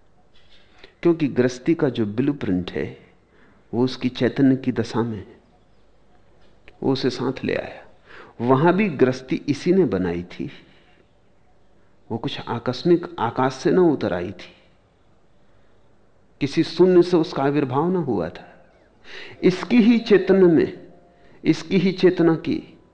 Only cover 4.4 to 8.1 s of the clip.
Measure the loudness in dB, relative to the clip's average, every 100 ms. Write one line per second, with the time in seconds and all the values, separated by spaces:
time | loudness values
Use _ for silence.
4.4 | 2 2 -2 -4 -4 -4 -4 -6 -14 -20
5.4 | _ _ _ _ _ _ _ _ _ _
6.4 | -20 -20 -20 -8 -4 -2 -2 -4 -6 -6
7.4 | -4 -6 -6 -14 -20 -20 -20